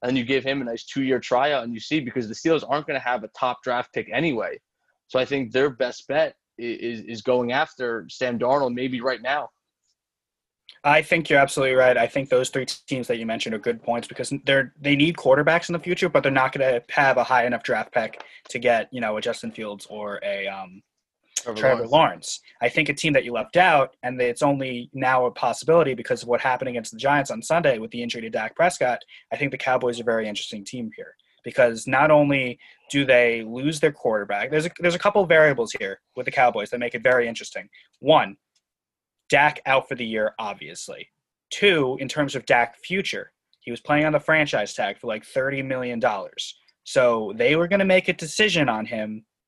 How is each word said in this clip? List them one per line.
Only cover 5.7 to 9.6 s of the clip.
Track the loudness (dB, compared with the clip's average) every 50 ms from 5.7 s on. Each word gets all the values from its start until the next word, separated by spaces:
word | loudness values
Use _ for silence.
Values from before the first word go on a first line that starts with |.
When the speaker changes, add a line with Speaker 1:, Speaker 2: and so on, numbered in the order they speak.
Speaker 1:
best | 0 -2 -4 -4 -4 -8 -8
bet | -2 0 0 0 0 -4 _ _ _ _ -10
i-, |
is, | -10 -8 -8 -6 -6 -8 -8 -8
is | -10 -12 -12 -6
going | -2 0 0 0 0 0
after | 0 -2 -2 -2 -4 -6 -6 -6 -6 -6 -8 -12
Sam | -8 -6 -4 -4 -2 -2
Darnold | 0 2 2 2 2 0 -2
maybe | -4 -4 -4 -4 -4
right | -4 -4 -4 -4
now. | -4 -4 -4 -4 -4 -8 _ _